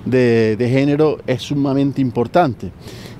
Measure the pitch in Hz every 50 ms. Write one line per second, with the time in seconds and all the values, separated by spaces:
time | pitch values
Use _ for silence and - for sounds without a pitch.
0 | - - 120 127 127 120 117 113 113 110 107 101 123 117 127 135 139 143 143 143
1 | 156 151 - - - - 127 - - - 143 143 139 143 131 139 139 139 131 135
2 | 135 123 107 120 120 117 - 175 175 139 110 - - 90 - - - - - -
3 | - - -